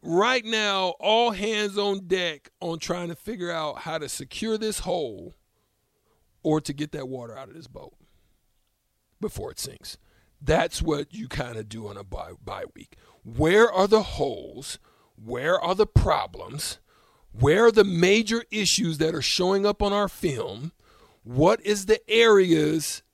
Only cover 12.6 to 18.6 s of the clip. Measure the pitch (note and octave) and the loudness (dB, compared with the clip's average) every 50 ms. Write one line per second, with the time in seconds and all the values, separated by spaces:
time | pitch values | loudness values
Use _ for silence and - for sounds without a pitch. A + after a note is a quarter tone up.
12.6 | F2+ - _ - - _ - _ _ _ _ _ _ A#2 A2+ A#2+ D3+ D#3+ F3+ G#3 | -12 -14 _ -20 -20 _ -20 _ _ _ _ _ _ -12 -2 0 2 4 6 6
13.6 | A3+ A3+ F3+ F#3 F#3+ G3+ G#3+ A3 G3+ - - - D3+ C#3 A2 F#2 - - - A#2+ | 6 6 4 2 4 6 4 4 4 0 -4 -4 -4 -4 -4 -8 -12 -16 -16 -14
14.6 | C#3 - - - _ _ _ _ _ _ _ - G#2+ A2 A#2 A#2+ C3 D#3 F3+ F#3 | -14 -14 -14 -14 _ _ _ _ _ _ _ -20 -12 -8 -8 -4 0 0 0 0
15.6 | - E3+ F#3+ F#3+ G#3+ - _ - - F#3+ D#3 C#3+ - - F3 - - - B2+ D3+ | 0 -2 2 2 0 4 _ 4 4 4 2 0 -2 -6 -10 -14 -14 -12 -10 -10
16.6 | - - - _ _ _ _ _ _ _ _ _ _ _ - G#2+ A#2+ C#3 D3+ G3 | -8 -10 -10 _ _ _ _ _ _ _ _ _ _ _ -2 2 4 4 6 8
17.6 | A#3 A#3 A3+ A3 G3+ G3+ F3+ E3 F3+ F#3 G3+ A3+ A3+ G#3 A3+ A#3 A3+ _ - G#3+ | 6 6 8 6 4 4 4 2 4 6 6 4 4 0 -2 -4 -4 _ -4 -2